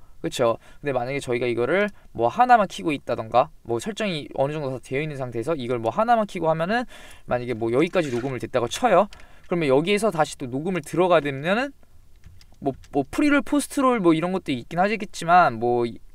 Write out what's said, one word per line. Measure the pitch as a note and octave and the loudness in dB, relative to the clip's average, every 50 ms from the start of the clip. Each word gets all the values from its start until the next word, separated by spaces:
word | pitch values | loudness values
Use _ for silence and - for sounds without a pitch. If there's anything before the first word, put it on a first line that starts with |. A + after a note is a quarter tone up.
| - - - - | -20 -20 -12 -8
그쵸? | - E3 - - B2 A#2 A2 - - - - - | -8 -4 0 2 2 2 2 0 -6 -18 -16 -8
근데 | - C#3+ | -4 -4
만약에 | C3 B2 A#2+ C3 C#3 C#3 | -2 -2 -2 -4 -4 -4
저희가 | - C3+ A#2+ A#2+ B2 | -4 -2 -2 0 0
이거를 | B2 A#2 A#2 A#2+ B2+ E3+ G3 G#3 G#3 - - - - | 0 0 0 0 0 2 0 0 -2 -4 -10 -18 -10
뭐 | - A2 A#2 A#2+ | -2 0 0 2
하나만 | - G#3 B3 B3 B3 A3+ G3+ - | 2 4 6 6 6 6 4 2
켜고 | - - F#3 E3+ | -4 -6 -4 -4
있다던가, | D3 C3+ - - A#2+ A2+ A2+ A2 A#2 A#2+ D3 D#3 - - | -4 -4 -4 -4 -4 -4 -4 0 2 2 2 2 -2 -12
뭐 | - - A#2 A#2 | -6 -4 -4 -4
설정이 | - G#3+ G3+ - A3 G3+ E3+ D3+ - - - | -4 -6 -6 -4 -4 -4 -4 -6 -8 -6 -4
어느 | - C3+ C#3+ | -2 -2 -2
정도 | D3+ D#3 D3 C3 | -2 -4 -6 -6
다 | C3 A#2+ | -8 -8
되어 | - - B2+ C#3 | -8 -6 -6 -4
있는 | D#3 D#3 D3 | -4 -6 -6
상태에서 | C3 C3 B2 A2+ A#2 A2+ D3 E3+ | -8 -8 -6 -6 -4 -4 -4 -4
이걸 | C#3+ A#2+ A#2 B2+ A#2+ | -4 -4 -4 -4 -2
뭐 | A2 A2+ | -2 -2
하나만 | A2 F#3+ A3+ A#3+ A#3+ A3+ G#3+ | 0 0 2 2 2 2 0
켜고 | G#3 - F#3 D#3+ D#3+ | -2 -4 -2 0 0
하면은, | D#3+ D#3+ E3 F3+ A3 B3 B3+ - - - - - - - - | 0 0 -2 -2 -2 -4 -4 -6 -12 -18 -20 -20 -20 -14 -6
만약에 | - B2+ B2 B2 A#2+ B2 | -4 -4 -2 -2 -4 -4
뭐 | A2 A#2 A2+ | -2 -2 0
여기까지 | A#2+ C3 E3+ F3+ - F#3+ D#3+ C#3 | 2 2 2 2 2 0 0 0
녹음을 | A#2+ A#2 A#2+ C#3 C3 A#2 | -2 -4 -4 -4 -6 -6
됐다고 | A#2+ - - B2 A#2 A#2+ | -4 -2 -2 -2 -2 -2
쳐요. | - - B3+ A#3+ F#3+ F3 G#3 - - - - - - - - | -2 0 2 4 6 4 4 2 -2 -16 -20 -20 -20 -14 -8
그러면 | - F3+ E3+ D#3+ C3+ | -4 -2 0 2 4
여기에서 | B2+ C#3+ D3+ F#3+ G#3 G3+ A3 G#3+ | 4 4 4 2 2 2 2 0
다시 | F3 D#3+ D3+ - - - | 2 0 0 0 -2 -8
또 | C#3+ | -8
녹음을 | A#2+ B2 C3+ D#3 G3 F#3 E3+ | -6 -6 -4 -4 -4 -4 -4
들어가야 | - - - D#3 F#3 F3 F3 D#3 | -6 -2 0 2 4 4 4 4
되면은 | C#3+ D3 C#3 C3+ D3 F3 G3+ A#3 C4+ C#4+ - - - - - - - - - - - - - - - - - - | 2 0 -4 -4 -2 -2 -2 -2 -2 -4 -8 -14 -20 -20 -20 -20 -20 -20 -20 -20 -20 -20 -20 -20 -20 -20 -14 -6
뭐, | - C#3 C3 - - - | -4 -4 -4 -6 -8 -4
뭐 | - D3 C3+ - | -2 -2 -2 -2
프리롤, | - - D4+ D4 C#4+ C#4 | 0 2 2 4 4 2
포스트롤 | C#4+ - D4 C#4+ - - - C#4+ C4+ B3+ B3 A3+ | 2 0 0 -2 -2 -2 -2 0 2 2 2 4
뭐 | F3+ E3+ D#3+ | 4 4 4
이런 | D#3+ E3+ F3+ | 4 2 -2
것도 | F#3 F#3 - E3 | -2 -4 -4 -4
있긴 | C#3 A#2+ A#2 - D#3+ E3+ | -6 -6 -6 -4 -2 0
하겠지만, | F#3+ G#3 A3+ F#3+ G#3 - - - E3+ E3 F3 F3+ E3+ C#3+ A#2 | 0 0 0 -4 -6 -8 -10 -4 2 4 6 6 6 6 2
뭐 | A2 A#2 A#2+ A#2+ A#2+ A#2+ A#2 - - - - | 0 0 2 2 2 0 -2 -4 -8 -16 -20